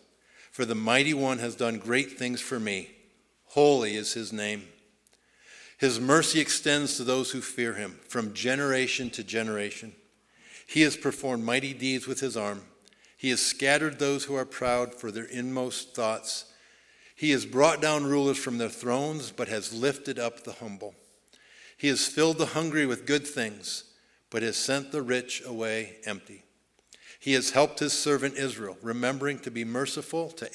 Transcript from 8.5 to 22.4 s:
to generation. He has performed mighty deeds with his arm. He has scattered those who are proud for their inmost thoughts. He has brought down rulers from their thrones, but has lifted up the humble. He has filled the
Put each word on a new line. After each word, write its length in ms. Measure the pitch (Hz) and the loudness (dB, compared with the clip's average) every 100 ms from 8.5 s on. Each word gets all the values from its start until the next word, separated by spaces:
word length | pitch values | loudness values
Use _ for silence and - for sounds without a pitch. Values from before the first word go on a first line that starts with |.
| 135 143 131 127 - 123 | 0 2 2 0 -2 -4
to 120 | - | -8
generation. 680 | 101 113 110 107 104 - 110 - _ _ _ _ - - - | -4 -2 -2 -2 -4 -8 -16 -20 _ _ _ _ -20 -20 0
He 140 | 151 | 6
has 160 | 151 - | 6 4
performed 460 | 139 - 135 120 | -2 -2 -2 -2
mighty 300 | 113 127 135 | 0 0 0
deeds 340 | 123 131 131 127 | -2 -2 -2 -2
with 120 | 123 | -4
his 180 | 135 110 | -4 -2
arm. 240 | 104 101 92 _ _ _ - - | -4 -6 -12 _ _ _ -20 -4
He 120 | 131 | 0
has 120 | 120 | 2
scattered 580 | - - 139 147 156 135 | 0 2 4 4 2 0
those 240 | 143 143 | 0 0
who 120 | 139 139 | -2 -4
are 100 | 127 | -4
proud 500 | - 127 123 123 - | -2 0 2 0 -6
for 160 | 113 | -10
their 140 | 104 110 | -8 -8
inmost 680 | 123 127 131 127 - - | -6 -4 -4 -4 -6 -8
thoughts. 520 | - 110 110 - - - - - - _ _ - - | -4 -2 -2 -6 -8 -10 -20 -20 -20 _ _ -20 -2
He 160 | 156 | 2
has 140 | 135 110 | 2 2
brought 360 | 120 151 151 | 4 6 6
down 240 | 156 151 143 | 2 2 4
rulers 320 | 143 139 135 | 4 4 2
from 200 | 135 120 | -2 -2
their 120 | 110 | -4
thrones, 600 | - 120 127 147 156 117 | -4 -2 0 0 -4 -8
but 160 | 113 113 | -6 -4
has 260 | 110 95 | -4 -4
lifted 440 | 113 139 139 143 123 | 0 0 0 -4 -4
up 260 | 117 - | -4 -6
the 100 | - | -14
humble. 420 | 101 113 98 101 92 _ _ _ _ _ - - - | -12 -12 -12 -14 -16 _ _ _ _ _ -20 -20 0
He 100 | 143 | 2
has 200 | 123 - | 2 2
filled 300 | - 160 | 4 4
the 100 | 160 | 4